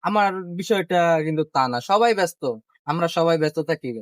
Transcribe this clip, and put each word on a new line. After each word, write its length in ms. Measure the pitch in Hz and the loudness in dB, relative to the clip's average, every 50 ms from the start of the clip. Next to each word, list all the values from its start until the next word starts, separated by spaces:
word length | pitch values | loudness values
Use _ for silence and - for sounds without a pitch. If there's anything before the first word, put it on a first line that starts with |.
| - | -4
আমার 280 | 180 202 214 202 196 185 190 185 175 175 | 0 2 2 2 2 0 -4 -10 -10 -10
বিষয়টা 460 | 175 190 - 220 196 180 170 - 175 170 170 165 160 156 | -10 -2 0 0 0 0 0 2 2 4 4 2 2 0
কিন্তু 200 | 156 156 156 156 151 _ | -2 -2 -2 -2 -2 _
তা 100 | 143 131 127 | 0 0 0
না, 120 | 123 120 | 0 -4
সবাই 320 | - - 196 208 233 240 226 | -2 0 2 4 4 4 4
ব্যস্ত, 280 | 196 196 - - _ - 135 117 110 _ _ _ _ _ - | 2 0 -2 -2 _ -6 -6 -6 -6 _ _ _ _ _ -6
আমরা 200 | 147 170 170 170 | -2 -2 -2 -2
সবাই 300 | - - 165 165 165 165 | 0 2 2 2 2 2
ব্যস্ত 220 | 156 151 151 - 156 156 | 2 0 -2 -4 -4 -2
থাকি 200 | 165 151 - 131 120 113 | -4 -4 -4 -8 -10 -10